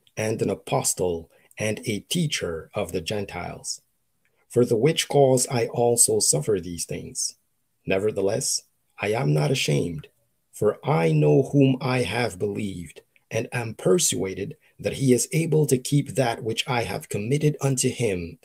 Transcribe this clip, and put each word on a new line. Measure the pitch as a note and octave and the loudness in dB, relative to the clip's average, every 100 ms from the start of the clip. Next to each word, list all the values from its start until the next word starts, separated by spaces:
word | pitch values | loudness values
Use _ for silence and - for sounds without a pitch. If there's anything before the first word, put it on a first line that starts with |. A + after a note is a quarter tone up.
| _ - | _ -4
and | A2 A2+ | -4 0
an | G#2 | -2
apostle, | F#2+ - C#3 - - F#2 E2 E2 _ _ - | -2 -2 -2 0 -2 -2 -2 -8 _ _ -6
and | G#2+ G#2+ - | -4 -4 -4
a | G#2 | -6
teacher | - F3 D3+ - F2+ E2 - | -4 -2 -2 -2 -4 -6 -8
of | G#2 F#2 | -6 -4
the | F#2 | -6
Gentiles. | E2 G#2 G2+ F2+ F2 E2+ - - _ _ _ _ _ _ _ | -4 -6 -6 -8 -10 -10 -12 -12 _ _ _ _ _ _ _
For | A#2+ B2 | 2 2
the | A2 | 4
which | C#3+ E3 - | 2 2 0
cause | C#3+ C3+ B2+ - | 4 6 4 2
I | B2 A#2 | 0 -2
also | - A#2+ A#2 - G#2+ | 2 2 4 4 4
suffer | - D3+ D3 G2 | 2 0 2 -2
these | F2 E2+ | -2 -10
things. | - F2+ E2 - - - _ _ _ _ - | -8 -8 -10 -8 -8 -10 _ _ _ _ -2
Nevertheless, | F#2+ G#2+ G2+ G2 A#2+ - - _ _ _ - | 0 0 0 -2 0 -2 -6 _ _ _ -6
I | F#2 | -2
am | A#2 D3 | 0 2
not | D3 D3 | 2 2
ashamed, | C3+ - C#3+ F2 D3 - _ _ _ _ | 0 0 0 -2 -6 -14 _ _ _ _
for | - G#2 - | -2 0 0
I | - D#3+ E3 | 0 2 2
know | D#3 D3 C#3+ | 4 4 4
whom | C3 C#3+ C3+ B2+ | 4 6 6 4
I | B2+ B2+ | 0 0
have | A#2+ A2+ A#2 F2+ | 0 -2 -2 -2
believed, | G#2 G2+ G2+ F#2 D#2 - _ _ - | -4 -4 -6 -8 -12 -18 _ _ -6
and | A2 - | -6 -4
am | B2 A#2 | -6 -8
persuaded | - F3+ F3+ - - F#2+ F#2 G2 - _ _ | -2 2 2 2 -2 -4 -6 -8 -10 _ _
that | G2+ | -6
he | - C3+ | 0 4
is | A#2+ - | 4 4
able | D#3 E3 D#3 D3 | -2 2 2 4
to | B2+ | 2
keep | - D3 C#3 G2+ | 2 0 0 -2
that | B2 A2+ | -2 -2
which | A2+ A2+ - | -4 -4 -2
I | A#2+ | -2
have | G2 - - | -2 -6 -8
committed | G#2+ A2 D3+ D3+ D3+ | -6 -2 0 0 0
unto | C#3 C3 B2 | -2 0 0
him | - A2+ F2+ E2 - | 0 -2 -2 -6 -10